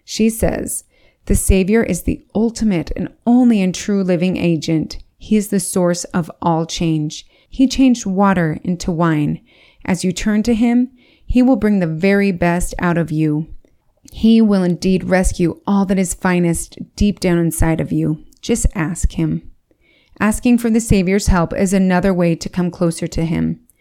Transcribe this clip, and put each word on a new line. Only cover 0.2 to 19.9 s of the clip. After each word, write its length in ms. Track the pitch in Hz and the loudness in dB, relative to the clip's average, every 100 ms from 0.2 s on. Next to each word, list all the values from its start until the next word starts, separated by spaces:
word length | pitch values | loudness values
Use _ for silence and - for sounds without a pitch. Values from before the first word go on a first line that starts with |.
| 220 | 0
says, 560 | 220 170 - - - - _ _ _ | 2 -2 -2 -6 -10 -12 _ _ _
"The 100 | - | -2
Savior 480 | - - 190 190 220 | 0 2 2 2 2
is 200 | - 170 | 0 -4
the 220 | - 160 _ | -4 -6 _
ultimate 580 | - 226 226 220 175 - | -2 -2 0 -2 0 -4
and 140 | - 180 - - | -6 -8 -4 2
only 360 | 247 247 220 | 4 4 4
and 120 | 185 | 2
true 300 | - - 202 | -2 -2 -2
living 320 | 185 175 185 - | 0 0 0 0
agent. 640 | 175 165 156 160 - - - _ | 0 0 0 -2 -2 -10 -18 _
He 200 | - 214 | -2 0
is 120 | 202 | 0
the 100 | 202 | -4
source 460 | - 190 175 170 | -2 0 0 0
of 260 | - 190 160 - | -4 -4 -6 -4
all 240 | 175 160 165 | -2 -2 -2
change. 600 | - 170 156 151 - - _ _ | -2 -2 0 -4 -8 -18 _ _
He 180 | - 262 | 0 0
changed 380 | - 262 240 | 4 2 2
water 560 | 202 185 202 180 160 - | 0 2 2 2 0 -2
into 300 | - 175 - | -4 -4 -4
wine. 480 | 160 170 151 151 165 _ _ _ _ | 0 0 0 0 -4 _ _ _ _
As 200 | - 180 | -4 -2
you 80 | 185 | -2
turn 300 | 180 214 208 | -2 -2 0
to 100 | 214 | 0
him, 360 | 220 233 240 254 - _ _ - | 2 2 2 0 -6 _ _ -2
he 160 | 247 | 2
will 140 | 254 262 | 4 4
bring 240 | 214 202 | 2 2
the 60 | 170 | 0
very 460 | 160 190 202 202 | 0 2 2 2
best 420 | 170 175 175 - - | 0 0 0 -4 -2
out 180 | 175 170 | 0 0
of 140 | 160 | 0
you. 380 | 156 156 151 160 - - _ _ _ - | 0 0 0 -4 -12 -18 _ _ _ -20
He 280 | - 220 226 | 0 4 6
will 220 | 220 202 | 4 2
indeed 420 | 180 170 190 185 | 0 0 0 0
rescue 560 | 180 185 185 - 170 - - | 2 0 2 0 -2 -2 -2
all 180 | 202 | 0
that 140 | 190 190 | 2 0
is 160 | 180 | -2
finest 640 | - 185 180 170 165 - - - - | -2 -2 0 0 -2 -6 -14 -12 -2
deep 240 | 208 - | -2 0
down 160 | 185 170 | 0 2
inside 460 | 165 - 165 160 | 0 0 0 0
of 100 | 151 | -2
you. 320 | 156 156 156 - _ | -2 -2 -4 -10 _
Just 260 | - 233 - | -4 0 0
ask 380 | 202 156 170 - | -2 -6 -2 -4
him." 300 | - 160 160 - - _ _ _ | -2 -2 -4 -8 -20 _ _ _